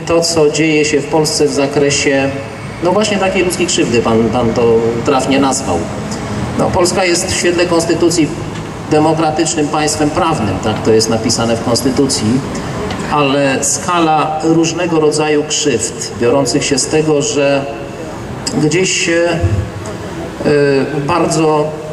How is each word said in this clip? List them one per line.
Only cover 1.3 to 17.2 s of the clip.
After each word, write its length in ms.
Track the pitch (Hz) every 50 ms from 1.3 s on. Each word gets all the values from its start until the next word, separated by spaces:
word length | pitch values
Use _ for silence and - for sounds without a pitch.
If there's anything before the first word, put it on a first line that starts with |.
| - - 151
w 80 | 143 127
zakresie, 760 | 135 139 135 - 147 139 143 139 - - 147 139 135 135 139 135 - - - - - - - - - -
no, 80 | 175
właśnie 260 | 185 208 214 214 208 196
takiej 280 | 190 190 190 196 175
ludzkiej 220 | 180 175 - 180 165
krzywdy, 340 | - - 160 120 113 117
pan, 280 | 110 117 113 110 117 113
pan 240 | 107 123 120 113 113
to 220 | 123 120 117 113 113 117 113 117 120 127
trafnie 340 | 143 139 135 131 135 135 139
nazwał. 380 | 139 135 127 - - - - - - - - - - - - - - - - - - - - -
No, 60 | 190
Polska 400 | 185 - 190 175 175 - 196 190
jest 260 | 180 175 170 - 185
w 60 | - -
świetle 280 | - 180 175 170 175
konstytucji 600 | 175 170 165 160 170 165 151 175 170 160 170 156 - - - - - - - - - - - - -
demokratycznym 760 | 147 151 151 160 160 156 160 156 156 160 165 160 - 151 147 143
państwem 420 | 151 151 151 147 - - 156 147
prawnym, 460 | - - 180 165 160 - 110 101 95 92 -
tak 180 | 110 104 -
to 100 | - -
jest 180 | 110 110 110 -
napisane 480 | 113 110 - 127 113 - 117 113 113 113
w 60 | -
konstytucji, 640 | 127 120 107 - 135 123 - 143 131 - - 110 107 120 139 143 - - - - - - - - - - - - -
ale 460 | 151 147 147 135 135 143 143 135 131 -
skala 800 | - - - - - - 180 175 165 160 156 151 143 156 156 156 -
różnego 560 | 160 165 165 165 160 - 170 180 170 165 156
rodzaju 440 | 151 151 147 151 156 151 151 147 143
krzywd, 680 | - - - - 147 127 110 - - - - - - - 101
biorących 440 | 120 120 127 139 139 - - 147 -
się 140 | - - -
z 60 | -
tego, 360 | - - 156 156 156 156 143